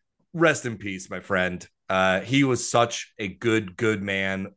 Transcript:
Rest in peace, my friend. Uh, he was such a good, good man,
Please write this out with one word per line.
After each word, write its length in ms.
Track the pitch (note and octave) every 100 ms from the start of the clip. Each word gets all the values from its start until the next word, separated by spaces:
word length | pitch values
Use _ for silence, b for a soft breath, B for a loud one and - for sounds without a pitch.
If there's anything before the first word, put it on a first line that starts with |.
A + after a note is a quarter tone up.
| _ _ _
Rest 320 | E3 E3 C3+
in 140 | B2 G#2+
peace, 320 | G2 F#2+ -
my 100 | F#2
friend. 460 | - F#2+ F#2 F2+ - _ -
Uh, 320 | F#2+ F#2 F#2
he 240 | G2+ C3+
was 240 | C3+ A#2+ -
such 440 | A#2+ A#2+ - - -
a 100 | G2+
good, 480 | F#2 A#2 A2 F#2+ F2+
good 260 | A2 G#2+
man, 460 | G2+ G2 F#2+ F#2+ G2